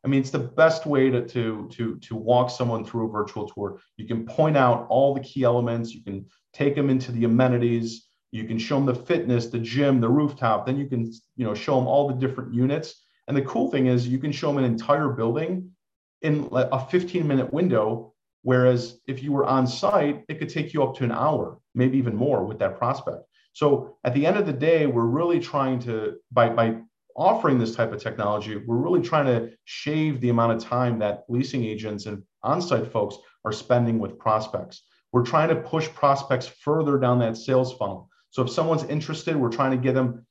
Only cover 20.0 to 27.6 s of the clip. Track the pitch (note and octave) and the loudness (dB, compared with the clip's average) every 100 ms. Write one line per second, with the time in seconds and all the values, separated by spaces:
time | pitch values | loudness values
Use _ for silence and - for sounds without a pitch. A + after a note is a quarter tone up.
20 | D3 C#3+ - D#3 D#3 E3 - D#3 B2+ - | 2 -2 -10 -8 -6 -6 -4 -2 -2 0
21 | B2+ - C#3+ D#3 - - _ A#2+ B2+ C3+ | -4 0 0 0 -4 -10 _ 0 2 2
22 | A#2+ G#2 C3+ A#2+ F#2 G#2+ D3 D3 B2 - | 0 0 0 0 -2 -2 -4 -2 -4 -2
23 | - - - _ _ - D3 C3 - - | -8 -10 -16 _ _ 0 2 2 -2 -6
24 | B2+ B2+ D3+ G3+ E3+ C3 D#3 E3 D3 A#2+ | -2 2 2 2 0 0 2 4 4 2
25 | A#2 C#3 F3 E3+ - C#3+ C3 B2+ A#2 A2 | 2 0 2 0 0 -2 -2 -2 -4 -4
26 | G#2+ - _ B2 A#2 A#2 A2+ A2+ - _ | -6 -8 _ 2 4 4 2 0 -10 _
27 | _ - F3 A3+ D#3+ B2+ | _ 0 2 4 2 2